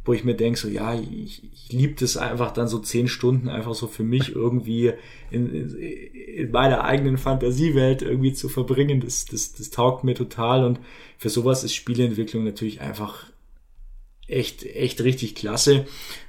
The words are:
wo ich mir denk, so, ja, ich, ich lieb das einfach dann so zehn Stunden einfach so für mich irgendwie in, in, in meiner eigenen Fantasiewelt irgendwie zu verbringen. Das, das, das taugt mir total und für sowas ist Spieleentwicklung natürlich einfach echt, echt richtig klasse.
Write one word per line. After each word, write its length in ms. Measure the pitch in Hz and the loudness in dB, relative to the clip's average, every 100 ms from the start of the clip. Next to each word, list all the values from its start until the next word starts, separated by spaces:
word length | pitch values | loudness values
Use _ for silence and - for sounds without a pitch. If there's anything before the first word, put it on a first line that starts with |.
wo 80 | - | 0
ich 100 | 113 | 2
mir 140 | 120 107 | 2 2
denk, 220 | 117 117 | 2 0
so, 100 | 107 | -4
ja, 260 | 101 110 | -4 -2
ich, 480 | 117 110 - 101 - - | -4 -6 -8 -10 -14 -18
ich 200 | - - | -18 -4
lieb 240 | 120 143 143 | 2 2 2
das 200 | 123 - | -2 -2
einfach 360 | 120 120 110 | -4 -2 -2
dann 160 | - 117 | 0 -2
so 100 | 110 | -2
zehn 300 | 107 120 123 | -2 0 0
Stunden 400 | - 123 131 123 | 2 2 2 0
einfach 260 | 107 117 | -4 -6
so 140 | 113 117 | -6 -6
für 160 | - | -4
mich 280 | 113 127 131 | 0 2 0
irgendwie 600 | - 117 123 110 117 117 - - - - | 0 2 0 0 2 2 2 -10 -18 -6
in, 200 | 117 123 | -2 -2
in, 240 | 156 - - | -2 -6 -8
in 760 | - - - - - 220 120 | -12 -12 -14 -16 -14 -8 0
meiner 320 | 120 135 127 | 4 4 4
eigenen 340 | - 139 139 131 | 2 2 2 2
Fantasiewelt 840 | 135 131 123 127 165 135 131 131 | 2 2 2 2 4 4 4 2
irgendwie 320 | - 127 131 | 0 2 2
zu 160 | 135 127 | 0 -4
verbringen. 520 | 131 120 131 143 139 | -2 0 2 4 4
Das, 240 | - - | 0 -4
das, 300 | - 104 - | -4 -6 -6
das 160 | - 104 | -8 -8
taugt 340 | - 127 131 | 2 2 4
mir 100 | 127 | 0
total 500 | 123 123 - 117 131 | 0 -4 -2 2 4
und 140 | 123 120 - - - - | 4 2 -4 -20 -20 -6
für 120 | 113 | -2
sowas 340 | 120 123 127 | 2 2 2
ist 100 | 107 | 0
Spieleentwicklung 680 | - - 123 123 107 110 113 | -4 -2 2 2 2 -2 -2
natürlich 360 | 110 101 110 67 | -2 -2 -6 -6
einfach 460 | 69 104 101 - - - - - _ - - - - - - | -10 -8 -8 -10 -20 -20 -20 -20 _ -20 -18 -18 -20 -20 -4
echt, 360 | 131 113 - | -2 -2 -6
echt 380 | - - 127 - | -10 -4 -2 2
richtig 320 | 123 131 110 | 2 2 -4
klasse. 520 | - 104 110 143 139 135 - - - | -6 -4 2 6 6 4 -12 -14 -14